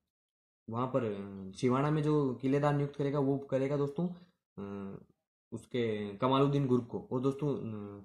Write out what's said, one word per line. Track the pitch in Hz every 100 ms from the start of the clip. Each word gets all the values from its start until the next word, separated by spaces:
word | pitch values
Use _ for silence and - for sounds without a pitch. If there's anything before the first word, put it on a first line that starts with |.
| _ _ _ _ _ _ -
वहाँ | 117 123
पर, | 131
अ, | 113 101 98 98 95 95
सिवाना | 127 127 147
में | 156
जो | 151 151 135
किलेदार | 120 131 143 147
नियुक्त | 143 143 -
करेगा | 139 147
वो | 135 139
करेगा | - 131 135 143
दोस्तों, | 143 - 175 175 - _ _ -
अ, | 101 101 98 101 - _ _ _ _
उसके | 110 - 123 113 104 104 101
कमालुद्दीन | 127 135 143 143 135
गुर्ग | 123
को। | 120 101 -
और | 123
दोस्तों, | 135 135 147 107
अ, | 110 107 101 101